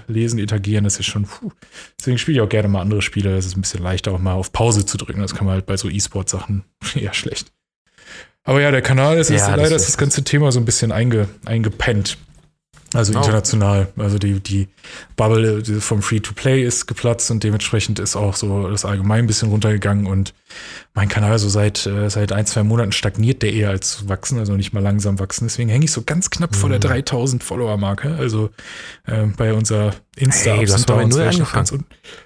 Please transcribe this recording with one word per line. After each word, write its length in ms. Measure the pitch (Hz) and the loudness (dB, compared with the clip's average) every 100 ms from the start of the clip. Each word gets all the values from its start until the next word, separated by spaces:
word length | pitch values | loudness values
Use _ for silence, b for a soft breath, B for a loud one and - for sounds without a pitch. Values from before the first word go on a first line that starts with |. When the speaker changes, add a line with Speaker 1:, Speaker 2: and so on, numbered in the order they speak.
| - | -4
Speaker 1:
lesen, 320 | 110 117 117 | -2 0 -2
interagieren, 440 | 101 107 98 107 101 | -2 -2 0 2 2
das 140 | - | -2
ist 60 | 104 | -4
schon, 200 | 107 101 | -4 -4
puh. 260 | - 220 - B B B - | -6 -12 -14 B B B -8
Deswegen 180 | - 123 | -2 -2
spiele 200 | - 139 | 0 0
ich 40 | |
auch 80 | 101 | 2
gerne 180 | 107 101 | 2 2
mal 140 | 98 | 0
andere 200 | 95 104 | 0 0
Spiele, 320 | - 104 98 95 | -2 -2 0 0
das 100 | 92 | -2
ist 100 | 95 | -4
ein 60 | |
bisschen 220 | 92 - | -4 -4
leichter, 280 | 90 92 - | -4 -4 -2
auch 80 | 92 | -2
mal 140 | 95 | 0
auf 180 | 92 92 | -2 -4
Pause 340 | - 117 101 98 | 0 2 4 2
zu 120 | 98 | -4
drücken. 240 | - 98 | -6 -6
Das 140 | 95 - | -6 -2
kann 100 | 98 | -2
man 80 | |
halt 120 | 95 - | -2 -2
bei 100 | 98 | -6
so 100 | 98 | -4
E-Sport-Sachen 760 | 98 - 98 92 98 - 101 - _ | -4 -4 -4 -6 -6 -4 -6 -6 _
<laughs> 140 | - - | -8 -4
eher 180 | 101 | -4
schlecht. 380 | - - - - _ _ _ _ B B B B B | -6 -6 -8 -12 _ _ _ _ B B B B B
Aber 180 | - 139 | 0 2
ja, 80 | 143 | 4
der 100 | 135 | 2
Kanal 360 | 120 131 143 165 | 2 4 4 4
ist, 120 | 156 | 4
ist 120 | 104 | 4
Speaker 2:
Ja, 80 | 101 | 4
das 80 | 95 | 4
Speaker 1:
leider 180 | 151 160 | 4 2
ist 80 | |
Speaker 2:
ist 60 | - | 0
Speaker 1:
das 80 | - | 0
ganze 260 | 139 - | 0 0
Thema 280 | 135 143 147 | 0 2 2
so 80 | 123 | 2
ein 60 | 117 | 0
bisschen 260 | - 113 | 0 0
einge-, 360 | - 123 113 101 - - | 0 2 2 0 -4 -4
eingepennt. 720 | 113 107 - - 107 98 - - - _ _ _ - - | -2 -2 0 0 0 -2 -6 -16 -20 _ _ _ -20 -4
Also 180 | 123 104 | 0 2
Speaker 2:
Oh. 40 | 123 | 2
Speaker 1:
international. 720 | 110 107 - 110 101 101 95 - | 2 2 2 2 4 2 0 -2
Also 220 | 104 101 | -2 0
die, 200 | 101 98 | 0 -2
die 300 | 98 98 95 B B B B - | -2 -2 -2 B B B B 0
Bubble, 400 | 107 110 113 107 | 4 4 4 0
äh, 220 | 110 107 | -2 -2
vom 200 | - 104 | 0 0
Free-to-Play 640 | - 110 - - 135 135 | 0 -2 -2 -2 2 2
ist 220 | 120 - - | 2 -2 -6
geplatzt 440 | 107 120 117 - | -2 -2 0 0
und 120 | 113 | 0
dementsprechend 560 | 107 104 - 110 - 101 | 0 0 0 -2 0 -2
ist 160 | 90 101 | -4 0
auch 200 | 104 95 | -2 0
so 340 | 104 101 95 | -2 -2 -2
das 160 | 101 101 | -2 -2
allgemein 400 | 101 101 110 117 | 0 2 2 2
ein 20 | |
bisschen 220 | 107 110 | 2 2
runtergegangen 560 | 107 110 104 98 101 98 | 2 2 2 0 0 0
und 280 | 95 95 B B B B B B | 0 -2 B B B B B B
mein 160 | - 101 | -4 -2
Kanal 280 | 107 104 113 | 0 2 2
so 100 | 101 | 2
seit, 360 | 104 104 - 101 | 2 2 0 -4
äh, 220 | 101 104 | -2 -2
seit 220 | 104 101 | 0 0
ein, 140 | 101 104 | 0 0
zwei 180 | - | 0
Monaten 300 | 104 117 107 | 2 2 0
stagniert 480 | - 104 107 113 135 | -2 -2 0 0 2
der 100 | 104 | 0
eher 180 | 107 104 | 0 0
als 260 | 95 - - | 0 -4 -6
zu 100 | 101 | -4
wachsen, 280 | 95 - 123 | -4 -2 -2
also 160 | 104 98 | 0 0
nicht 160 | 95 | 0
mal 100 | 104 | -2
langsam 360 | 98 104 101 98 | 0 0 0 -2
wachsen. 260 | 95 - 117 | -4 -4 -4
Deswegen 240 | - 117 | -2 0
häng 120 | 120 | 2
ich 100 | 160 | 2
so 120 | - | 0
ganz 260 | - 170 - | -2 -2 -2
knapp 260 | - 170 98 | -2 -2 0
vor 140 | 117 | 2
der 80 | 127 | 2
Speaker 2:
Mhm. 60 | |
Speaker 1:
dreitausend 600 | 143 127 139 127 135 123 | 2 0 0 -2 0 -2
Follower-Marke. 720 | - 123 117 101 98 101 139 160 | -4 -4 -2 0 -2 -2 -4 -2
Also, 360 | 127 110 107 B B B B B - | -2 0 -2 B B B B B -6
ähm, 260 | 110 107 98 | 0 0 0
bei 180 | 110 | 0
unser 380 | 110 110 107 104 - _ - | 2 2 2 0 -2 _ 0
Insta-Ups 440 | 135 - 120 107 | 2 2 2 4
Speaker 2:
Hey, 60 | 107 | 4
du 60 | |
hast 60 | 95 | 4
Speaker 1:
und 80 | - | 4
Speaker 2:
doch 60 | 110 | 4
bei 60 | |
Speaker 1:
Downs 140 | 120 135 | 4 4
Speaker 2:
null 80 | - | 2
Speaker 1:
war 60 | |
ich 80 | 180 | 2
noch 140 | 151 | 2
Speaker 2:
angefangen. 60 | - | 0
Speaker 1:
ganz 120 | - | 0
unten. 140 | 139 - B B B | -2 -8 B B B